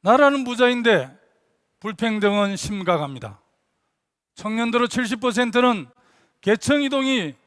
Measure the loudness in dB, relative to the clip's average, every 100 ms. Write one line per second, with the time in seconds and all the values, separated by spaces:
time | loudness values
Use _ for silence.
0 | 4 6 6 2 -4 0 2 2 2 2
1 | 0 -14 _ _ _ _ _ _ -12 -4
2 | -4 0 0 2 0 -4 -8 -6 -2 -2
3 | -2 -10 -14 -16 _ _ _ _ _ _
4 | _ _ _ -12 -6 -4 -2 0 -2 -2
5 | -4 -2 -2 0 0 2 2 0 -6 _
6 | _ _ _ _ -2 0 2 0 0 -2
7 | 0 -2 -4 -10